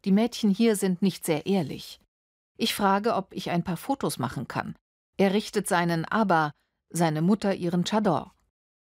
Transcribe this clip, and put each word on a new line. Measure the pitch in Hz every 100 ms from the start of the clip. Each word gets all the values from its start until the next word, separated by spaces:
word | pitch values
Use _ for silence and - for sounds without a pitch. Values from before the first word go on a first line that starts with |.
| 202
Die |
Mädchen | 196 233 - 208
hier | 190 233 208
sind | 190 180
nicht | 196 - -
sehr | 151 -
ehrlich. | 196 147 - - - _ _ _ _ _ -
Ich | 220
frage, | - 202 196 220
ob | 190 190
ich | - -
ein | 175
paar | 170 165
Fotos | - 277 190 -
machen | 135 - -
kann. | - - - _ _ _ -
Er | 196
richtet | 202 - 208 190
seinen | 180 175 165 160
Abba, | 214 208 165 151 - _ _ _
seine | 165 170 151
Mutter | 170 220 202 185
ihren | 175 180
Chador. | 175 214 208 151 - _ _ _ _ _ _